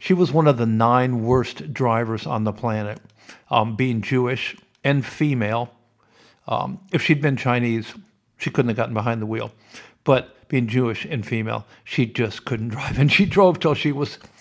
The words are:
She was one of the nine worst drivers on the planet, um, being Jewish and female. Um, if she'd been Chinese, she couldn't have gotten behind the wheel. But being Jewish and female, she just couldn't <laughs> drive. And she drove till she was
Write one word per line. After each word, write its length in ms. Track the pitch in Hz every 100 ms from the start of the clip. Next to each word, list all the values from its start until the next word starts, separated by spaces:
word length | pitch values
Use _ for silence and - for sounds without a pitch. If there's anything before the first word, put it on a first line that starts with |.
She 140 | -
was 180 | 180 175
one 160 | 151 151
of 80 | 120
the 100 | 113
nine 560 | 113 117 123 127 123
worst 500 | 113 127 117 - 151
drivers 540 | - 127 113 113 113 156
on 180 | 117
the 80 | 110
planet, 460 | 104 120 107 104 - - _ - - _
um, 260 | 120 110 107
being 240 | 131 113
Jewish 560 | 98 127 123 110 - - _ _
and 220 | 147 143
female. 680 | 120 - 151 127 104 117 - _ _ _ _ _ _ _ -
Um, 320 | 113 131 - -
if 100 | 180
she'd 200 | - 147
been 140 | 147 127
Chinese, 580 | 127 120 120 113 110 110 - _ _ _
she 120 | -
couldn't 200 | - 120
have 60 | 110
gotten 180 | 117
behind 280 | 110 117 117
the 40 | 107
wheel. 260 | 113 113 - _ - - _
But 440 | - 127 - _ _
being 180 | 135 117
Jewish 380 | 123 120 104
and 220 | 143 139 101
female, 400 | 117 110 113 - -
she 220 | - - 117
just 380 | 120 110 -
couldn't 240 | - 117 113
<laughs> 80 | 117
drive. 220 | - -
And 120 | 143
she 160 | - 202
drove 340 | 196 185 160
till 140 | 160
she 180 | 139 151
was 260 | 139 143 - - _